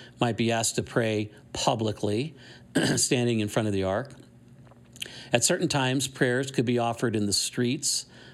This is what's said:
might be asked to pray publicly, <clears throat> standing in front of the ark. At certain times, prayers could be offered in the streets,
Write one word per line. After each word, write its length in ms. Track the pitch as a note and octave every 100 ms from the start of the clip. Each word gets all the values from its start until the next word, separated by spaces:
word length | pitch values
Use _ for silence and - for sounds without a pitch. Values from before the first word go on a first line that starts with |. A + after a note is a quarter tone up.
| - -
might 160 | D3 B2
be 160 | A2+
asked 220 | A2+ A2+
to 80 | -
pray 480 | G2 - A2+ G#2+ G#2 - -
publicly, 800 | - - A#2+ A2 G2+ G#2 G#2 D#3 - - -
<clears throat> 320 | - - - C#3
standing 440 | - C3 A#2+ A2+
in 80 | G#2
front 180 | - G#2+
of 40 |
the 120 | G2
ark. 280 | F#2+ G2+ C3+ - - - - - - - - - - - -
At 120 | A#2+
certain 240 | - F3 E3+
times, 400 | C#3+ B2+ C3 C3+
prayers 420 | - C3 B2 C3+
could 160 | C3+ A#2
be 120 | A#2+
offered 380 | A#2 A2+ A#2+ G#2+
in 80 |
the 80 | G2+
streets, 720 | F#2+ - - A#2+ D3 - - - - -